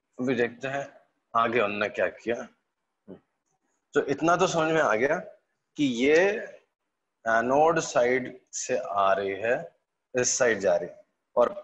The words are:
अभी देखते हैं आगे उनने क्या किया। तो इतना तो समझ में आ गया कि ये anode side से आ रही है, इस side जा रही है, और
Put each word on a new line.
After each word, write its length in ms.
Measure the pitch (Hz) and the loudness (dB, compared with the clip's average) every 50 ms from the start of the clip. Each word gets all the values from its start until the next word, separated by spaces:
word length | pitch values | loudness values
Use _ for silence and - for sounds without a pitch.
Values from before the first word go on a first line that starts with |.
| _ _ _ - | _ _ _ -6
अभी 160 | 127 131 131 | -4 -2 0
देखते 320 | 117 120 113 117 - - | 0 0 -2 -4 -8 -10
हैं 200 | 135 135 139 139 - - - _ _ _ _ _ _ - | -8 -8 -8 -8 -10 -16 -20 _ _ _ _ _ _ -2
आगे 260 | 117 113 120 113 120 | 0 0 2 2 0
उनने 280 | 107 101 104 104 104 98 | 0 0 -2 -2 -4 -4
क्या 180 | 101 107 95 | -2 -2 -2
किया। 400 | 90 - - - 107 117 120 120 - _ _ _ _ _ _ _ _ _ _ _ - 95 - _ _ _ _ _ _ _ _ _ _ _ _ _ _ - | -2 -4 -6 -6 -6 -6 -6 -8 -12 _ _ _ _ _ _ _ _ _ _ _ -20 -20 -20 _ _ _ _ _ _ _ _ _ _ _ _ _ _ -2
तो 120 | 143 117 | -2 -2
इतना 300 | - 139 139 147 170 175 | -2 -2 -2 0 0 2
तो 120 | 170 185 | 2 2
समझ 260 | 170 151 170 156 160 160 | 0 0 0 0 0 2
में 80 | 160 | 2
आ 140 | 147 117 110 | 2 2 2
गया 220 | 107 120 139 156 185 190 - - _ _ _ _ _ _ _ _ | 2 0 0 -2 -4 -6 -10 -18 _ _ _ _ _ _ _ _
कि 60 | - 147 | -2 -2
ये 340 | 135 123 113 127 143 151 165 185 202 208 233 220 - - - _ _ _ _ _ _ _ _ _ _ _ _ - | -2 0 2 2 4 4 4 4 2 0 -4 -8 -12 -16 -20 _ _ _ _ _ _ _ _ _ _ _ _ -2
anode 540 | 113 113 113 117 123 131 143 156 165 170 165 | 0 0 2 2 2 2 4 4 4 2 0
side 600 | 160 - - 135 120 123 127 131 127 127 - - _ _ | -2 0 0 0 2 2 2 0 -2 -6 -12 -16 _ _
से 260 | - - - - 127 | -12 -10 -6 -4 -4
आ 360 | 117 - - 98 101 98 98 98 | -4 -4 -2 0 2 2 4 2
रही 160 | 98 101 95 | 2 0 -4
है, 480 | 98 95 107 117 123 147 170 - - _ _ _ _ _ _ _ - | -4 -4 -2 -2 -2 -2 -4 -10 -18 _ _ _ _ _ _ _ -4
इस 220 | 123 123 - - | -2 -2 -2 0
side 220 | - 127 120 110 98 | 0 2 2 2 2
जा 160 | 95 95 87 | 2 2 2
रही 140 | 85 90 85 | 2 0 -4
है, 160 | - - _ _ _ _ _ _ _ | -10 -16 _ _ _ _ _ _ _
और 140 | 123 120 - - - | 2 2 2 0 -4